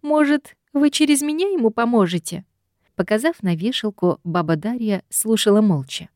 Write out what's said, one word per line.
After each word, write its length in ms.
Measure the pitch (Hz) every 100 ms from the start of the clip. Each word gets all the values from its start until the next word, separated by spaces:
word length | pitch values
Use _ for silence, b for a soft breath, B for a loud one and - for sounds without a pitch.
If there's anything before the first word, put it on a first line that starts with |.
Может, 520 | 302 302 285 294 - _ _
вы 180 | 285 294
через 300 | - 302 285
меня 260 | 294 302 381
ему 220 | 370 226
поможете?" 720 | 220 233 240 185 175 - 170 - _ _ _ _ -
Показав 480 | 180 214 294 330
на 120 | 190 170
вешалку, 640 | 202 254 214 196 180 -
баба 320 | 175 170 160 160
Дарья 480 | 208 247 220 190 _
слушала 500 | - 214 226 220 202
молча. 500 | 214 156 131 - -